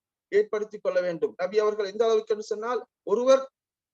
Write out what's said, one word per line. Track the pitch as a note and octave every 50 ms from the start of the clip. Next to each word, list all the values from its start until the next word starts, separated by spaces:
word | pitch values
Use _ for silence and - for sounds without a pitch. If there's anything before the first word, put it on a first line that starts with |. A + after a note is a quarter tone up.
| _ _ _ _ _ _
ஏற்படுத்திக் | - G3+ G#3+ G#3 A3 G#3+ G#3+ G#3 - G3+ -
கொள்ள | F#3+ F#3 F#3
வேண்டும். | F3+ F3+ E3+ D#3+ D3+ C#3 -
நபி | - F3+ F#3 G#3 G#3+
அவர்கள் | G#3+ G#3+ G#3 G#3 G#3
எந்த | F#3+ G3 A3 A#3
அளவுக்கு | A3+ A3+ G#3+ G#3+ - A3
என்று | G#3 G#3+
சொன்னால், | - G#3+ G#3 G#3+ A#3 B3 A3+ - _ _ _ _
ஒருவர் | - G#3 A#3 B3 C4 C4 C4+ C4+ - _ _ _ _ _ _ _ _